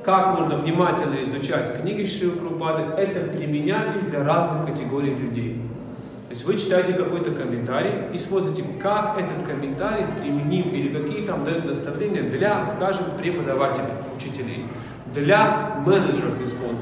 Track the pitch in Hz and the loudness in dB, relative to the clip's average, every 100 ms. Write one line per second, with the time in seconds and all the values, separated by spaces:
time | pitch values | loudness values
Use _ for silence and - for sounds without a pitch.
0 | - 190 185 170 156 147 151 170 175 170 | 6 6 6 4 2 2 2 4 4 4
1 | 151 135 131 139 139 147 - 147 170 214 | 0 0 -2 -2 0 0 0 -2 -2 -2
2 | 185 - 175 170 165 160 180 220 151 160 | -2 0 0 0 -4 -2 0 0 0 0
3 | 196 180 - 151 147 147 151 208 - 202 | 0 0 -2 -4 0 0 2 2 0 -2
4 | - 147 139 160 165 156 - - 123 139 | -2 0 4 4 4 0 -2 -4 -2 0
5 | 139 123 117 117 113 113 - - - - | 0 0 -2 -2 -4 -4 -6 -8 -10 -12
6 | - - - 120 170 - - 180 185 175 | -12 -14 -14 -6 0 0 4 4 4 2
7 | - 175 156 139 127 117 - 139 - 202 | 0 0 -2 -2 -2 -2 0 0 0 -2
8 | - 170 - 190 156 - - - 196 208 | -4 -6 0 0 0 -2 -4 -2 0 2
9 | 214 208 160 151 - 139 139 135 202 214 | 2 0 -2 -4 -4 -4 -4 -2 -2 0
10 | 185 - 143 143 147 180 - - 143 147 | -2 -2 -2 0 2 2 2 0 0 -2
11 | - 208 196 156 147 165 143 139 - - | -2 -4 -2 -2 0 -2 -2 -4 -4 -2
12 | 208 165 123 135 208 208 - - 185 190 | 0 0 0 2 2 2 0 0 0 0
13 | 180 - 170 170 139 135 135 - - - | -2 -2 -2 -2 0 2 2 2 -2 -6
14 | - - - - 120 - - - - - | -8 -8 -8 -6 -6 -6 -8 -10 -12 -12
15 | - 127 143 208 208 - - - 151 196 | -8 0 4 6 6 2 -2 0 4 4
16 | - 147 - - 123 - 120 117 | 4 2 0 -2 -4 -4 -4 -4